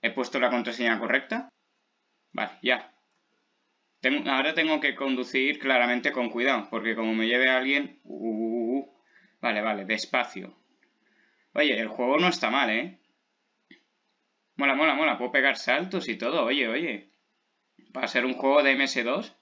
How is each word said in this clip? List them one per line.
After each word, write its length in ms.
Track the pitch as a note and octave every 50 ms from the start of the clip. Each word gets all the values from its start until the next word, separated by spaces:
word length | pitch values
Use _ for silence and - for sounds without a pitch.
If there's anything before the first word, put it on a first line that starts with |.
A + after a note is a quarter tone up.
¿He 100 | - A#2
puesto 260 | - C3 B2 - -
la 120 | C3+ B2 B2
contraseña 500 | B2 A#2+ G#2+ A#2+ A2+ A#2 A#2+ A#2 A2+ G2+
correcta? 480 | A#2 A2 A#2+ C#3 - - A3 A#3+ C4+ - _ _ _ _ _ _ _ _ _ _ _ _ _ _ _ _ _
Vale, 180 | - G#2+ - - -
ya. 320 | - A#2+ B2+ A2+ - - _ _ _ _ _ _ _ _ _ _ _ _ _ _ _ _ _ _ _ _ _ _
Tengo, 280 | - C3 C#3 C#3+ - -
ahora 240 | C3+ C3 C#3 D#3 D#3
tengo 280 | E3+ D#3+ D#3+ D#3 D3
que 140 | D3 C#3+ C3+
conducir 640 | - C#3 C3+ C3 B2 B2+ B2 - C3+ C3 C#3 D3 D3
claramente 520 | C#3 C3+ C3 B2 A#2+ A#2+ B2 B2 A2+ C#3+
con 180 | C3+ B2+ A#2+ A2+
cuidado, 380 | A2 A#2 B2 C#3 C3 A2+ G2+ -
porque 240 | - A2+ G2+ A2+ A2
como 220 | G#2+ A2+ A2 A2
me 100 | A2 A2+
lleve 240 | A2+ A#2+ B2 C3 C3
alguien, 520 | C3 B2+ B2+ C3 C#3 C#3+ C#3+ - - _ _
uh, 100 | - -
uh, 220 | - G#2+ A2+ A2
uh, 440 | G#2+ A2+ A2+ A2+ A#2+ A#2 A#2 B2+ C#3
uh. 220 | C#3 - _ _ _ _ _ - _ _ _ _
Vale, 220 | - A#2+ A2 G#2+
vale, 240 | G#2 A2+ G#2+ G2+ G2
despacio. 720 | F#2 A2 G#2+ - - - B2+ A#2+ - - G2 F#2 G2 - _ _ _ _ _ _ _ _ _ _ _ _ _ _ _ _ _ _ _ _
Oye, 260 | C#3+ D3+ D3 A#2+ G#2+
el 80 | A2
juego 320 | G#2+ - - B2 A#2+ C#3 D#3+
no 80 | F3
está 220 | F3+ E3+ - - A2
mal, 200 | A#2 C#3 C3+ A2+
¿eh? 300 | G#2+ A#2 C#3 F#3 F#3+ _ _ _ _ _ _ _ _ _ _ _ _ _ _ _ - _ _ _ _ _ _ _ _ _ _ _ _ _ _ _ _
Mola, 180 | - C#3 C#3 C3+
mola, 180 | C3+ D#3 D#3+ C#3
mola, 240 | C#3 D#3+ D3+ B2
puedo 140 | - B2 B2
pegar 240 | - C#3 C3 C#3 B2+
saltos 540 | - - - B2+ D3 F3 F#3 G3 F3+ - A#2+
y 80 | A2
todo, 260 | F#2+ A2+ A#2+ D3+ E3 B2
oye, 240 | A#2 C3+ C#3+ B2+
oye. 440 | A2+ A2+ C#3 E3 D#3+ A2 G2 - _ _ _ _ _ _ _ _ _ _ _ _ _ _ _ - _ -
Para 160 | C3 A#2 A2
ser 160 | - B2+ A#2+
un 80 | C3 B2+
juego 280 | - C3+ C3+ C#3 D3
de 100 | C#3+ C#3
M 120 | C3+ C#3+ C#3
S 180 | C3 - C3+ A#2
dos 340 | A#2+ C3 F3+ A3 - - _